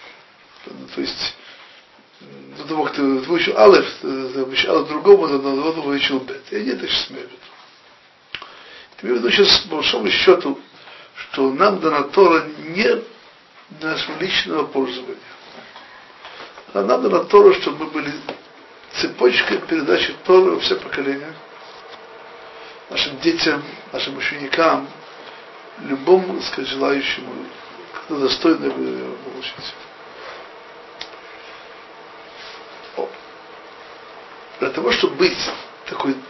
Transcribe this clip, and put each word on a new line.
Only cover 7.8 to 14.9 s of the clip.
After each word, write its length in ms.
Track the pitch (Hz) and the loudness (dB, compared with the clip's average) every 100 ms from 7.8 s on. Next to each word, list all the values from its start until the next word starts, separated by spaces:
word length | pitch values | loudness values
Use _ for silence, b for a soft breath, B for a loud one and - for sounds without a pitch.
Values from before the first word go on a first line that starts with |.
| - - _ _ _ - B B B B B - | -20 -20 _ _ _ -14 B B B B B -10
Я 60 | - | -2
имею 80 | 240 | 0
в 20 | |
виду 120 | 120 | 2
сейчас, 280 | 208 196 - | 6 6 6
по 160 | - 156 | 2 -4
большому 320 | - 240 208 | -2 0 0
счету, 520 | - - 175 147 135 - B B B B - | 4 6 6 4 -6 -10 B B B B -18
что 340 | - - 135 | -10 0 0
нам 280 | 135 202 190 | 4 2 4
дана 220 | 160 147 | 0 0
Тора 400 | 139 - 180 160 147 - | 0 6 6 6 0 -10
не 440 | 151 180 240 214 - - - - - - - 156 | -10 -2 0 0 -4 -18 -20 -20 -20 -20 -20 -10
для 100 | 156 | -6
нашего 280 | 160 - 156 | -6 -6 -6
личного 480 | 190 - 185 160 135 | -2 -2 0 -2 -2
пользования. 500 | 139 127 | 0 -2